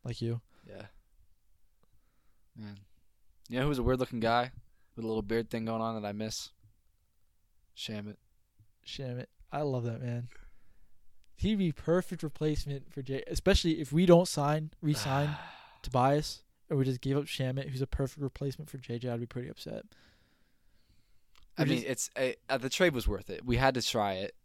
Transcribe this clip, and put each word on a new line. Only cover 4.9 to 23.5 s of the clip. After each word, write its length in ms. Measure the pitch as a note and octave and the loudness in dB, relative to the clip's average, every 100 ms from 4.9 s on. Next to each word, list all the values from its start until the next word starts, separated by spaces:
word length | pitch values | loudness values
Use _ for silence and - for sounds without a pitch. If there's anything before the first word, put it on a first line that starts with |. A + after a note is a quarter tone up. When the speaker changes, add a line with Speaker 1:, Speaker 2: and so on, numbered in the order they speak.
| - | -10
Speaker 2:
with 80 | |
a 40 | A2+ | -4
little 120 | A2 | -4
beard 280 | G#2 A2+ A2+ | 0 -2 0
thing 160 | A#2 A2+ | -4 -4
going 160 | A2+ | -2
on 180 | A2+ A2+ | -2 -4
that 80 | G#2 | -6
I 40 | |
miss? 380 | G#2 A2 - - _ - _ _ _ _ _ _ _ _ _ _ - | -4 -6 -6 -12 _ -20 _ _ _ _ _ _ _ _ _ _ -12
Shamit. 400 | - A2 G#2 - _ _ _ _ - _ - | -8 -8 -8 -12 _ _ _ _ -20 _ -14
Speaker 1:
Shamit. 400 | - C3 B2 C3 _ - | -10 -8 -8 -10 _ -8
I 80 | C#3 | -4
love 240 | D3 C3 | 0 0
that 160 | A#2 A2+ | -2 -4
man. 280 | B2 A#2+ B2 - - - - - - - - - - - | -4 -4 -6 -12 -18 -18 -20 -20 -20 -20 -18 -20 -20 -2
He'd 220 | F#3+ G#3+ | 0 2
be 140 | F3+ | 2
perfect 500 | - - F3 - F3 | 0 2 2 2 -6
replacement 680 | D#3 - D#3 D3 C#3+ C#3 - | -8 -2 0 0 -2 -8 -8
for 100 | - | -12
J-, 220 | C3 C3+ - | -6 -6 -4
especially 540 | - - F#3+ F3 D#3+ | 2 4 6 4 2
if 120 | D3 | 2
we 140 | D3 F3+ | 4 10
don't 220 | E3+ F3+ | 10 10
sign, 420 | - C#3+ D3+ D#3 - | 2 2 2 -2 -4
re-sign 560 | D3+ D3+ C#3+ C3+ D3 D3 - - | 0 0 2 2 2 -2 -10 -18
Speaker 2:
<sighs> 240 | - - | -20 -14
Speaker 1:
Tobias, 600 | - B2+ C3 D3 D3+ - _ _ _ | -2 4 6 4 0 -10 _ _ _
and 100 | D3+ | 2
we 60 | |
just 160 | C3+ B2+ | 2 2
gave 160 | C3+ C3+ | 0 -2
up 80 | |
Shamit, 440 | C#3+ - C3 C3 C#3 | -2 -2 -2 -2 -4
who's 120 | B2+ | -4
a 40 | C3+ | -2
perfect 340 | - C3+ - | 0 -2 -2
replacement 480 | C#3 - C#3+ B2+ D3 | -8 -4 -6 -6 -12
for 80 | C#3 | -14
J 200 | B2+ A#2+ | -8 -6
J. 100 | B2 | -4
I'd 100 | A#2+ | -4
be 60 | A#2 | -6
pretty 220 | B2 B2 | -8 -10
upset. 360 | - - A1 - - - _ _ _ _ _ _ _ _ - _ - _ - - - | -12 -10 -12 -12 -20 -20 _ _ _ _ _ _ _ _ -20 _ -20 _ -20 -20 0
Speaker 2:
I 60 | |
Speaker 1:
We 60 | D3 | 2
Speaker 2:
mean, 80 | B2 | 2
Speaker 1:
just 100 | A#2 | 0
Speaker 2:
it's 200 | B2+ - - | -4 -6 -2
a, 200 | C3 - _ | -2 -2 _
uh, 100 | C3+ | -2
the 100 | B2+ | -2
trade 260 | - F3+ | 2 2
was 140 | C3 - | 4 -2
worth 200 | G2+ G2+ | -2 -6
it. 140 | F2 | -10
We 120 | A#2+ | 0